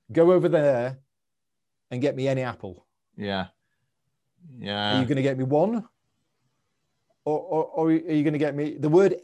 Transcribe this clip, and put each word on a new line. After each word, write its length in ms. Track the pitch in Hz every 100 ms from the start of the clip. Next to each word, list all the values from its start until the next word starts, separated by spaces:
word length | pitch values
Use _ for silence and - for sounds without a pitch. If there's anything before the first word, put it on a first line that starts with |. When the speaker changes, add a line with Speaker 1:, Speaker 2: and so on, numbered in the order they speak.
| -
Speaker 1:
"Go 200 | 135 170
over 180 | 180 180
there 480 | 160 147 123 123 135 _ _ _ _ _ _ _ _ _
and 100 | 123
get 140 | 143 131
me 120 | 135
any 140 | 131
apple." 460 | 123 107 98 90 _ _ _ -
Speaker 2:
Yeah. 320 | 101 98 92 _ _ _ _ _ _ _ _ _ 170 127
Yeah. 400 | 101 101 104 131
Speaker 1:
Are 40 |
you 60 | 123
gonna 140 | 135
get 160 | 139 131
me 60 |
one? 440 | 131 147 190 233 - _ _ _ _ _ _ _ _ _ _ _ _ _ 147
Or, 140 | 151
or, 240 | - 156 -
or 220 | 165 160
are 20 |
you 300 | 160 175 151
gonna 140 | 151 147
get 180 | 147 143
me, 200 | 151 -
the 120 | 151
word 260 | 175 196 185